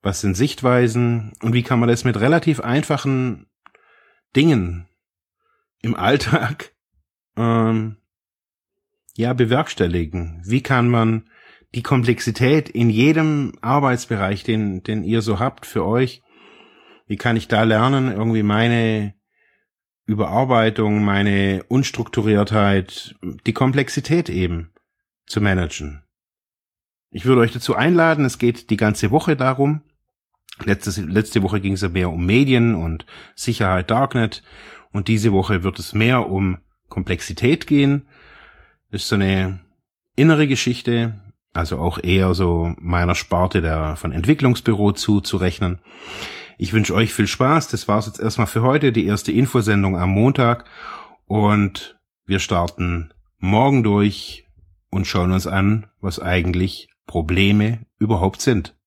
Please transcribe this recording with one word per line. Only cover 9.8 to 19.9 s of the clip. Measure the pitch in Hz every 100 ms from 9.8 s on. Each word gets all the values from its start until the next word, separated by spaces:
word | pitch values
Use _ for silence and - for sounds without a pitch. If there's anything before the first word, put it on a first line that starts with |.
| 87 87 80 90 82 82 87
Wie | 127
kann | - 131 120
man | 120 113 113 - _ - _ _
die | 120
Komplexität | - 131 120 113 - 107 123 156 151
in | 117 117
jedem | 110 139 160 156 147 131 -
Arbeitsbereich, | 117 143 139 120 - 107 98 101
den, | - 110 104 92
den | - 110
ihr | 87 113
so | 107 98
habt | 127 - -
für | 110
euch, | 87 117 127 - _ _ - - - _ _ _ _
wie | 101
kann | 123 113
ich | -
da | 110
lernen, | 113 107 123 139 131
irgendwie | 101 113 110
meine | 104 104 117 117 113 107 104 - _ _ _ _ _ _ _